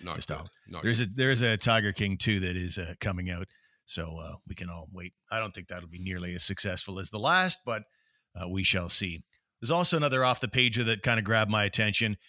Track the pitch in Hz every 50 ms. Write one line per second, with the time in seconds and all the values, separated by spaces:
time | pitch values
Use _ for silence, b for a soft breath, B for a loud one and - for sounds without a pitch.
0 | 87 87 80 - - - 78 73 82 - _ _ _ - - 82 78 110 117 113
1 | 127 92 101 127 131 131 135 117 123 117 110 101 - 120 113 113 104 104 95 -
2 | 107 101 95 90 - 113 107 98 92 90 90 90 90 90 85 98 85 82 85 -
3 | - 104 92 90 90 90 90 87 95 - b b b b b b b b - -
4 | 82 82 80 82 80 82 - - - - 95 - 90 87 85 85 80 82 95 92
5 | 87 90 - _ _ - 110 113 110 104 - 92 87 - 92 90 87 82 85 90
6 | 90 92 92 90 90 87 87 90 - - 98 - - 104 92 92 - - 95 95
7 | 92 - - 107 110 147 175 185 185 185 - - - 123 113 107 107 _ _ _
8 | _ _ _ _ _ _ - 87 90 90 92 98 92 - - 92 87 85 - -
9 | 101 90 85 80 - _ _ _ _ _ _ - 117 113 160 175 175 - 175 156
10 | 147 143 131 131 131 127 123 - - 107 - 127 127 123 107 120 120 113 117 101
11 | - 123 117 110 104 107 113 110 110 101 107 107 104 101 - - 110 104 98 -
12 | 113 107 104 - b